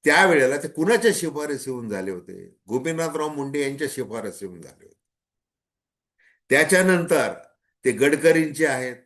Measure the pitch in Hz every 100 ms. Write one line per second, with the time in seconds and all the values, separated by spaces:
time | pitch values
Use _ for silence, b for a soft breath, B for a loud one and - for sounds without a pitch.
0 | 147 156 190 160 131 139 165 - 170 233
1 | 233 - 165 143 147 139 131 123 117 101
2 | 95 90 92 92 90 _ - 123 143 160
3 | 165 151 151 147 139 143 139 139 143 -
4 | 98 113 104 - 98 87 76 - - _
5 | _ _ _ _ _ _ _ _ _ _
6 | _ _ _ _ _ 135 156 185 185 180
7 | 165 156 110 - - _ _ _ 131 110
8 | 143 147 160 165 156 143 156 127 127 120